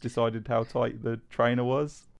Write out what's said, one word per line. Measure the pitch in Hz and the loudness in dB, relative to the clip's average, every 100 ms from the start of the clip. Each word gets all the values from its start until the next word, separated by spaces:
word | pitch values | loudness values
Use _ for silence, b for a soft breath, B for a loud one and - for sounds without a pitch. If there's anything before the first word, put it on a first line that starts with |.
decided | 117 - 117 110 107 | -6 0 0 0 0
how | 117 | 0
tight | 113 123 120 123 | 0 0 -2 -2
the | 117 113 - | -4 -6 -6
trainer | - 120 123 | 2 2 4
was? | 123 131 147 - - - | 2 0 -2 -6 -20 -20